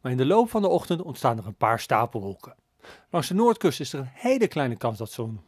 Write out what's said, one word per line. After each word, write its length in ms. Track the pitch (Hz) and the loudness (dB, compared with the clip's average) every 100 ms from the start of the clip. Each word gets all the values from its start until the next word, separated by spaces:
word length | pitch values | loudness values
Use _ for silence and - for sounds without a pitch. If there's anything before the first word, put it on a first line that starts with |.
maar 100 | 123 | -4
in 60 | 127 | 0
de 80 | 135 | 4
loop 240 | 214 233 | 4 4
van 120 | 220 | 2
de 60 | 185 | 2
ochtend 340 | 175 - 170 | 2 0 -4
ontstaan 360 | - 123 127 113 | -4 -2 0 0
er 80 | 104 | -6
een 100 | 101 | 0
paar 240 | 110 113 | 2 2
stapelwolken. 760 | - 110 117 110 98 95 - - _ _ - - _ | 2 2 2 -2 -8 -10 -16 -20 _ _ -20 -20 _
Langs 180 | 175 135 | -4 -2
de 60 | |
noordkust 460 | 185 240 220 175 - | 2 4 4 0 0
is 140 | 143 | -6
er 60 | 143 | -8
een 100 | 131 | -10
hele 340 | - 247 262 226 | -6 -2 2 2
kleine 280 | 156 135 113 | 2 -2 0
kans 220 | 120 107 | -4 -4
dat 140 | 113 | -8
zo'n 300 | - 113 110 | -8 -8 -10